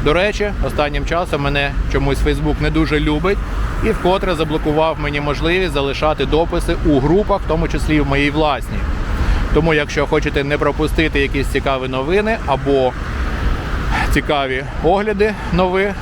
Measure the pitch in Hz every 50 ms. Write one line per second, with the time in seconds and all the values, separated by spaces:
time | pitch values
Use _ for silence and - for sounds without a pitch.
0 | 139 143 151 170 190 208 202 - 202 208 190 - - 135 123 - 147 147 147 143
1 | 139 - 165 170 185 180 - 147 143 143 143 143 139 139 139 - - - - 139
2 | 139 139 135 - 151 151 147 143 151 156 143 - 147 151 151 156 160 131 147 151
3 | 151 151 151 151 165 185 202 190 - - - - - - - - - 220 208 -
4 | - 170 185 196 185 185 180 151 160 151 151 156 147 156 151 156 156 160 156 139
5 | 151 147 147 147 147 147 143 120 147 165 170 185 190 175 143 143 139 139 135 120
6 | - 156 151 147 139 131 147 151 170 165 175 170 - - 170 170 - 170 147 135
7 | 123 147 165 196 214 - 202 190 - - 156 160 165 151 - 147 - - 156 151
8 | 147 139 143 143 143 147 143 156 160 151 139 120 110 - 123 104 - - - -
9 | - - - - - - - - - - - 151 156 165 160 151 147 143 - 151
10 | 143 135 - 151 151 151 135 147 139 139 147 143 147 147 143 - 156 147 - -
11 | 127 151 - 147 139 135 - 139 135 - - 139 127 139 135 131 127 131 131 131
12 | 131 143 180 202 208 214 226 - - - 135 131 135 135 139 135 131 127 120 -
13 | - - - - - - - - - - - - - - - - - - - -
14 | - - 160 151 135 - 156 143 139 131 131 127 139 131 - - - 156 185 202
15 | 208 220 208 190 208 220 202 180 - - - 170 185 185 180 190 190 208 190 -